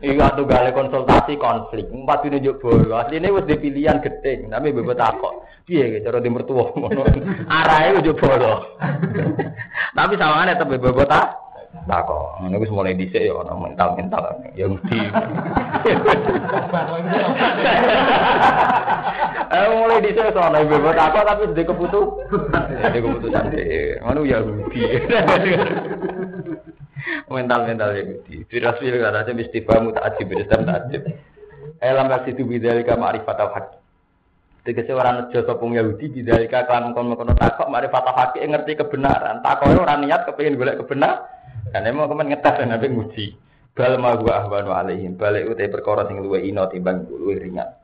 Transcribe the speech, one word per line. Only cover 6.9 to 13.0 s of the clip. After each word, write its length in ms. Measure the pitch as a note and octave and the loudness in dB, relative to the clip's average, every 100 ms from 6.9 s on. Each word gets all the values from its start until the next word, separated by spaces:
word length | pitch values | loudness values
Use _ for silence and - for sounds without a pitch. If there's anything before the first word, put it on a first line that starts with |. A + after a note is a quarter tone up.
| C#3 C3+ - F#3+ F#3 E3 | 0 4 2 2 -6 -2
Arahe 480 | D#3+ D#3 D#3 E3 F#3+ | 2 4 4 6 4
njuk 200 | D#3 D3+ | 2 2
bolo. 560 | D3+ C3 A#2+ G#2+ - - C#3+ - - A2 - - - - - - - - | 4 4 4 2 -4 -6 -4 -2 -2 -2 -2 -2 -4 -8 -10 -6 -4 0
Tapi 180 | F3 G3 | 0 2
sawangane 340 | D#3 D3+ F3+ F3 | 2 4 2 2
tetep 160 | D#3+ C3 | 0 0
mbok 320 | B2 B2+ C#3 | 2 4 4
tak-, 240 | D3 - - - - - - - | 4 2 -4 -14 -20 -18 -14 -2
takok. 560 | F2 - D#2 C#2+ - | -2 0 -4 -4 -8
Ngono 120 | F#2 G2 | -4 -2
wis 120 | G#2+ | -2
mulai 260 | G2+ F#2+ | -2 -2
dhisik 260 | F#2 | -2